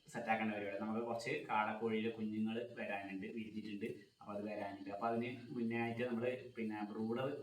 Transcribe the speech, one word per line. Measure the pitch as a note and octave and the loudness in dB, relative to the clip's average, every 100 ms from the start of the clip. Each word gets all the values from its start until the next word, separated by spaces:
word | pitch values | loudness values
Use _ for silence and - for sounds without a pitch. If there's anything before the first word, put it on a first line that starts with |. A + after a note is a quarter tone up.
| - | -10
സെറ്റ് | A#2 A2+ | -2 2
ആക്കേണ്ട | A2+ A2 G#2 | 4 4 2
പരിപാടി. | G2+ G2+ | 0 0
നമുക്ക് | A2 A2 A#2 | 0 0 0
കുറച്ച് | - - - - | 0 0 -2 2
കാടക്കോഴിയിലെ | A2 G#2+ A2 A2+ A2 A2 A2+ | 2 2 2 2 4 2 0
കുഞ്ഞുങ്ങൾ | G#2+ G#2+ A2 A#2 - A#2 | 0 2 2 0 -2 -4
വരാനുണ്ട്, | G#2 G2+ G2 F#2+ G#2+ A#2 | -2 -2 -2 -4 -4 -4
വിരിഞ്ഞിട്ടുണ്ട്. | G2+ G#2+ G#2+ G2+ - - - - | -6 -6 -6 -4 -4 -6 -12 -14
അപ്പൊ | G#2 | -6
അത് | G2+ G#2 | -4 -2
വരാനുണ്ട്. | G#2 G2+ G2 - G2+ | -2 -4 -4 -6 0
അപ്പൊ | A#2 | 2
അതിന് | A#2 B2 - - | 2 0 -4 -4
മുന്നേ | A#2+ A2+ A#2 | 0 2 4
ആയിട്ട് | A#2 A#2 B2 | 2 2 2
നമ്മള് | A2+ B2 B2+ - A2+ | 2 2 0 -4 -4
പിന്നെ | G#2+ G#2+ G#2 | -2 -2 -2
ബ്രൂഡർ | G#2+ A2 A#2 - - | -2 0 2 2 -2